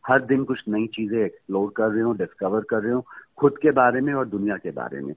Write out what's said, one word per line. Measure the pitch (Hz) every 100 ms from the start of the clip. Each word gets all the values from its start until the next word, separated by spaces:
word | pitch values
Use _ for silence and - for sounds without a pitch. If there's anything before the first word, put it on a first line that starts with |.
| -
हर | 131
दिन | 123 135
कुछ | 131 127 -
नई | 107 110
चीजें | 113 107 113
एक्सप्लोर | 98 - - 98 101 101
कर | 110
रहे | 110
हो, | 113
डिस्कवर | 104 90 _ 95 107
कर | 104 113
रहे | 107
हो | 123 123 - - -
खुद | 143 143
के | 156
बारे | 131 123 123
में | 143
और | 139 120
दुनिया | 101 101 95
के | 87
बारे | 71 62 69
में, | 69